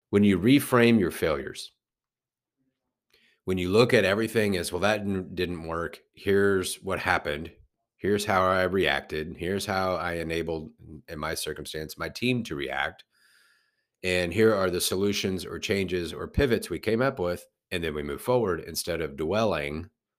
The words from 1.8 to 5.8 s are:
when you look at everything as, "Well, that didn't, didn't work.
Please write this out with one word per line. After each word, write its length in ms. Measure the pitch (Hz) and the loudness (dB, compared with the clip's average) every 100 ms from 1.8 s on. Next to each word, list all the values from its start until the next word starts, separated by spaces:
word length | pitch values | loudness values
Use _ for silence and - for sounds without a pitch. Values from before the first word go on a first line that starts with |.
| _ _ _ _ _ _ _ _ _ _ _ _ _ _ _ _ - | _ _ _ _ _ _ _ _ _ _ _ _ _ _ _ _ -4
when 100 | 92 | -2
you 140 | 90 | 2
look 240 | 104 123 | 4 6
at 100 | 117 | 6
everything 540 | 95 101 110 113 104 92 | 6 2 0 0 2 0
as, 120 | 85 | -2
"Well, 120 | 90 | 0
that 240 | 98 107 101 | 0 0 0
didn't, 280 | 95 87 | -4 -4
didn't 320 | 90 87 87 80 | -4 -4 -4 -6
work. 340 | 82 | -6